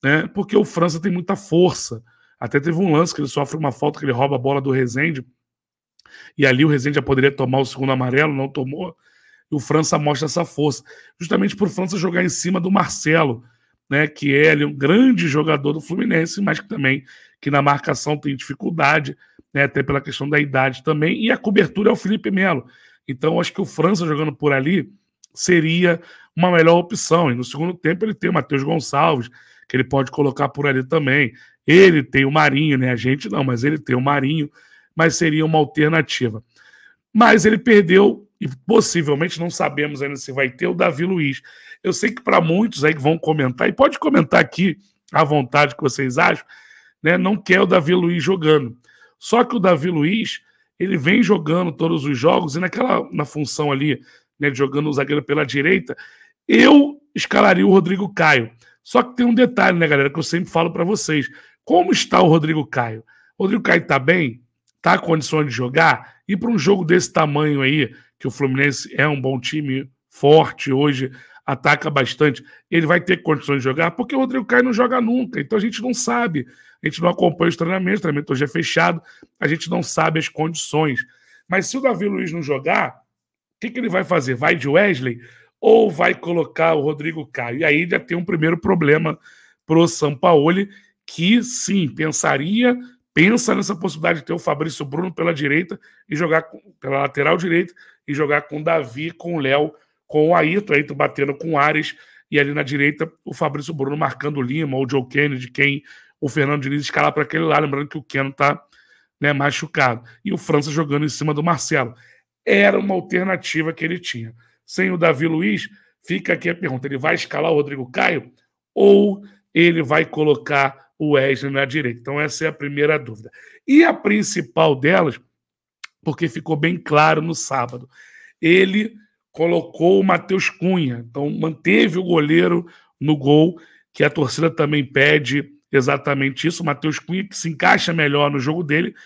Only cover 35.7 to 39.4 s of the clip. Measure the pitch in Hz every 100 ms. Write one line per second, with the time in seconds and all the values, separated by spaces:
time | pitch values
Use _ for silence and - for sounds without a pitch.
35.7 | - 151 160 151 - 123 110 _ _ _
36.7 | _ _ _ _ 214 233 226 190 214 -
37.7 | 208 170 185 202 226 - _ 151 - -
38.7 | 226 - 170 151 143 170 160